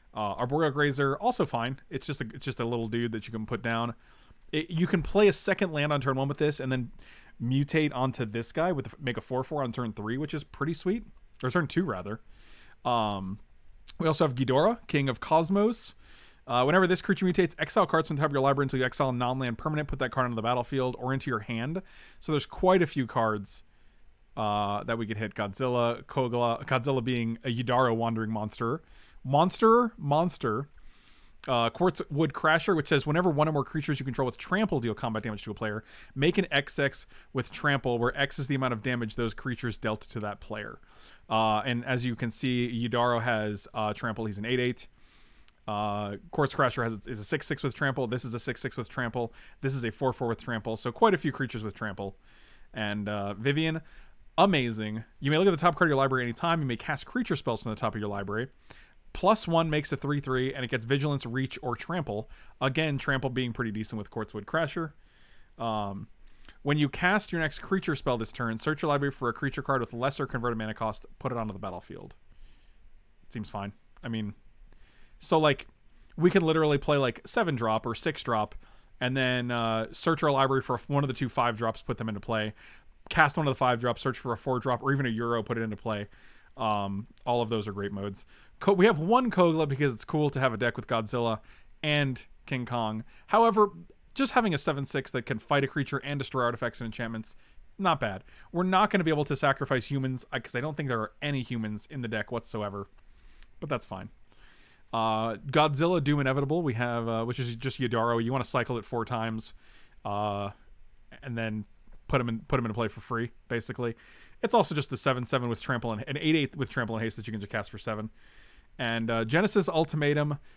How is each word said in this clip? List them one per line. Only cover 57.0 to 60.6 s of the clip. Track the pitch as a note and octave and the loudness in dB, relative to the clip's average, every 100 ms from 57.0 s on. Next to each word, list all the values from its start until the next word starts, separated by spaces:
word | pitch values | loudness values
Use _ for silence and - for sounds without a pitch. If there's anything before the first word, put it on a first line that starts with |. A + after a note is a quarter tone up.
creature | - B3 - E3 | -4 -2 0 -2
spells | - A2+ | -2 -2
from | A#2 | -4
the | A2 | -2
top | A2 | -2
of | G#2+ | -2
your | G#2 | -4
library. | G2+ G2 G#2+ B2+ - - - - - - | -4 -4 -4 -4 -8 -20 -20 -20 -20 -14
Plus | - F#3 A3 - | 2 4 4 4
one | E3 E3 | 2 4
makes | D3+ D3 | 0 0
a | - | -2
three | C#3+ C#3+ | -2 -2
three, | C3 B2+ C3 | 0 0 0
and | C3+ | -2